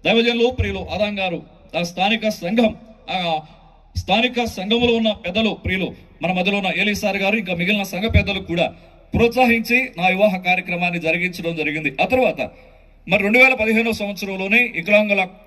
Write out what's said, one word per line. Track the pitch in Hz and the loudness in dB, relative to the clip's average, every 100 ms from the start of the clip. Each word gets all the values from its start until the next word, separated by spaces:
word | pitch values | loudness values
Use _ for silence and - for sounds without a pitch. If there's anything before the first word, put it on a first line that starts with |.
| 175 | 2
దైవజనులు, | 226 233 233 233 | 2 2 2 2
ప్రియులు | 254 202 196 165 | 2 -4 -4 -6
ఆదాం | 170 208 202 | -4 -2 -2
గారు, | 190 170 - - - 160 | -4 -6 -10 -20 -8 -6
ఆ | |
స్థానిక | 175 - 196 220 220 | -4 -2 0 0 -2
సంఘం, | 208 170 226 220 - - - - | -4 -2 4 4 4 -18 -20 -8
ఆ | 185 170 156 - - - - - - | -4 -2 -2 -4 -20 -20 -20 -8 -8
స్థానిక | - 202 247 247 | 0 2 2 0
సంఘములో | 226 - 190 233 240 226 | -4 -6 -2 2 2 2
ఉన్న | 220 | 0
పెద్దలు, | 202 175 196 220 | -2 -4 -2 -2
ప్రియులు, | - 185 196 165 - - - | -2 -4 -2 -4 -6 -20 -6
మన | 170 | -4
మధ్యలో | 180 185 202 | 0 0 -2
ఉన్న | 190 160 | -2 -2
ఏలీసారి | 202 202 208 196 | -2 -2 -2 -2
గారు, | 196 220 | 0 -2
ఇంకా | 185 170 | -4 -4
మిగిలిన | 175 208 | -2 -2
సంఘ | 190 175 | -2 -4
పెద్దలు | 220 196 196 196 | 2 2 2 -6
కూడా | - 170 156 - - - - | -4 -2 -2 -4 -20 -20 -6
ప్రోత్సహించి | 208 233 233 254 233 226 247 254 - | 2 2 4 2 2 2 -2 -2 -2
నా | 185 | -2
వివాహ | 185 208 185 | 2 2 2
కార్యక్రమాన్ని | 180 180 180 175 175 170 | 0 -2 -2 -4 -2 -2
జరిగించడం | 160 170 180 175 170 165 | -2 -2 -4 -4 -6 -4
జరిగింది. | 147 151 147 - | -4 -4 -6 -2
ఆ | - | 0
తర్వాత | 254 220 - - - - - - - - | 2 2 0 -8 -10 -20 -20 -20 -20 -2
మరి | 196 | 0
రెండు | 202 240 | 4 6
వేల | 262 | 6
పదిహేనవ | 254 220 226 233 | 4 0 0 0
సంవత్సరంలోనే | 208 202 202 196 190 190 233 240 160 | -2 -6 -6 -8 -6 0 0 0 -4
వికలాంగుల | 175 208 214 196 185 - | 2 2 4 0 -2 -8